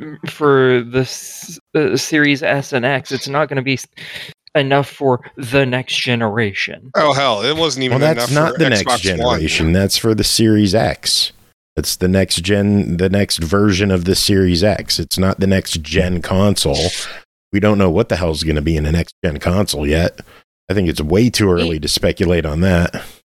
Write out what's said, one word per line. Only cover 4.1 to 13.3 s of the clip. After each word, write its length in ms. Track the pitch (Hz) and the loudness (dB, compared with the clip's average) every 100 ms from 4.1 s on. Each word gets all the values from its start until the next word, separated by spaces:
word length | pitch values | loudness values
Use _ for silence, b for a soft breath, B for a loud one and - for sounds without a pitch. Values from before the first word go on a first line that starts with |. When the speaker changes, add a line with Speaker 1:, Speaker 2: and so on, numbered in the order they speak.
| B B - _ | B B -20 _
Speaker 1:
enough 340 | 151 135 139 135 | -2 2 0 0
for 320 | - 139 123 B - | -2 0 0 B -14
the 300 | 123 139 131 | -2 0 2
next 300 | 127 127 - | -2 -4 -6
generation. 920 | 131 117 113 107 107 95 - - 131 | -2 0 0 0 -2 -4 -8 -10 -6
Speaker 2:
Oh, 180 | 190 151 | 0 2
hell, 300 | 135 135 104 | 2 0 0
it 140 | 120 156 | -2 0
wasn't 280 | 165 131 | -2 -2
even 160 | 127 127 | -2 2
Speaker 3:
Well, 140 | 151 | 2
that's 160 | 117 120 | 0 0
Speaker 2:
enough 140 | 147 | 2
Speaker 3:
not 80 | 160 | 0
Speaker 2:
for 40 | - | 0
Speaker 3:
the 60 | 143 | 0
next 120 | 104 | 2
Speaker 2:
Xbox 60 | 110 | 0
One. 80 | - | 0
Speaker 3:
generation. 720 | 95 87 123 113 78 - 80 | 0 0 0 0 -2 0 2
That's 240 | 90 98 - | 2 2 0
for 180 | 113 | 0
the 100 | 107 | 0
Series 500 | 107 - 113 107 101 | 0 2 4 4 4
X. 580 | 104 117 - - - - - _ _ _ - | 2 0 -2 -4 -2 -4 -8 _ _ _ -8
It's 200 | 71 - | -6 -2
the 120 | 92 | 0
next 280 | 95 95 - | 2 2 -2
gen, 560 | 87 101 101 101 - 85 | 0 2 4 2 2 0
the 100 | 92 | 0
next 300 | 98 98 | 0 0